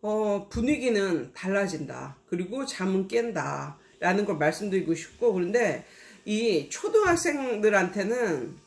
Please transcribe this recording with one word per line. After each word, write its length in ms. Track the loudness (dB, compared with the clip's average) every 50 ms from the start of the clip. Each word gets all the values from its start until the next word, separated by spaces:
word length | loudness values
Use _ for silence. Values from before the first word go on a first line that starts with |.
어, 460 | -2 -2 0 0 2 0 0 -2 -2 -6
분위기는 800 | -4 -2 2 2 2 2 2 0 2 2 2 2 0 -2 -2 -6 -12
달라진다. 840 | -8 -4 0 0 2 0 0 -2 -6 -8 -8 -10 -10 -12 -12 -14 -18 _ _
그리고 380 | -4 -4 -4 -4 -4 -6 -6
잠은 420 | -6 -6 -4 -2 0 2 0 0 0
깬다. 720 | 0 0 0 0 -2 -4 -4 -4 -4 -6 -8 -10 -12 -16 -20 -20 _ -2
라는 240 | 0 0 2 2 0
걸 140 | 0 0 2
말씀드리고 580 | 2 0 0 0 -4 0 0 0 0 0 -2
싶고, 380 | -2 -4 -12 -8 0 0 2 2
그런데 520 | 2 0 0 2 2 2 2 0 -2 -8 -14 -20 -20 -20 -20 -20 -16 _
이 460 | -4 -2 0 2 2 2 2 0 -2
초등학생들한테는 1900 | -10 -6 -6 4 4 4 6 6 4 4 2 0 0 0 -2 -2 -2 2 2 4 4 4 2 2 0 -2 -2 0 0 0 0 0 0 -2 -4 -6 -10 -16 -20